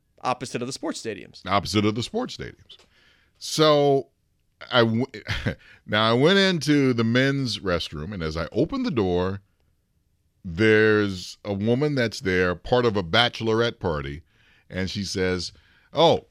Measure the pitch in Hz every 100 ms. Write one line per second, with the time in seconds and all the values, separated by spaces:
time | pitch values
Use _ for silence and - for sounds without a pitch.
0 | _ _ 127 123 131 123 120 - 320 -
1 | 110 101 - - 90 101 82 101 104 107
2 | - 226 247 - - - _ - _ _
3 | _ _ _ _ - - 156 147 143 139
4 | - _ _ _ _ _ - 123 117 113
5 | 131 104 - - 107 - - - - 104
6 | 110 120 151 196 190 175 135 147 131 117
7 | 113 123 135 139 127 98 95 85 - 73
8 | 80 101 80 78 78 104 165 262 247 127
9 | 92 87 92 95 - _ _ _ _ _
10 | _ _ _ _ 92 82 110 107 110 107
11 | 101 92 90 - 104 98 110 123 151 139
12 | 113 - 95 90 90 87 - 123 120 101
13 | 82 110 120 - 113 110 117 - 90 76
14 | 71 76 - _ _ _ _ 90 92 104
15 | 95 98 92 90 87 - _ _ _ 139
16 | 165 117 -